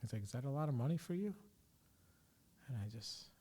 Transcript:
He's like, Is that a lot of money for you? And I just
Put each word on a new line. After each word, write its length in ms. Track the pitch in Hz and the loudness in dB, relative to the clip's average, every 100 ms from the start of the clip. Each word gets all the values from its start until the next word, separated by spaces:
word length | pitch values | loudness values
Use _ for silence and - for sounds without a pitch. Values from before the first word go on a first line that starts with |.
He's 120 | - | -2
like, 100 | 110 | -2
Is 80 | 101 | -2
that 140 | 120 135 | -2 0
a 40 | |
lot 200 | 139 151 | 2 4
of 60 | 131 | 4
money 220 | 123 165 | 4 2
for 160 | - | 2
you? 200 | 175 208 190 - - - - - - - - - _ - - - | 0 0 -2 -10 -20 -20 -20 -20 -20 -20 -20 -20 _ -20 -20 -8
And 100 | 123 | -4
I 120 | 104 | -4
just 400 | 110 - - - - | -6 -8 -10 -12 -20